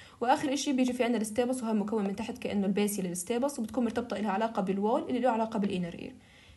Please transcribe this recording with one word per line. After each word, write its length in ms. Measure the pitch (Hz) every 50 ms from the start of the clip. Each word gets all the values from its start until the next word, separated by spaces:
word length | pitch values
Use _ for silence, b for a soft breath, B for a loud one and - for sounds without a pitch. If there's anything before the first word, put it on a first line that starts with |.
| B B B B
وآخر 320 | 240 240 294 302 302 269 277
إشي 200 | 277 - 294 269
بيجي 200 | 247 254 247 247
في 100 | 247 233
عنا 140 | 233 240
الستابس، 460 | 208 220 - - 254 247 247 262 254 220
وهو 100 | 226 220
مكون 300 | 208 196 208 226 220 196
من 120 | 202 196
تحت 220 | 233 220 - -
كأنه 300 | - - - - 208 196
البيس 320 | 202 196 208 208 202 208 196
يلي 120 | 185 175
الستابس، 480 | 170 175 - - 233 240 269 285 285 -
وبتكون 240 | 220 - - 254 233
مرتبطة 340 | 220 214 240 240 - 202
إلها 140 | 202 208 214
علاقة 300 | 185 196 226 226 - 214
بالوول 480 | 190 190 190 196 202 214 247 320 311 -
اللي 100 | 254 240
له 100 | 247 254
علاقة 300 | 226 220 220 220 226 202
بالإنر 340 | 202 196 190 180 175 165 -
إير. 200 | - - - - B B B B B B B B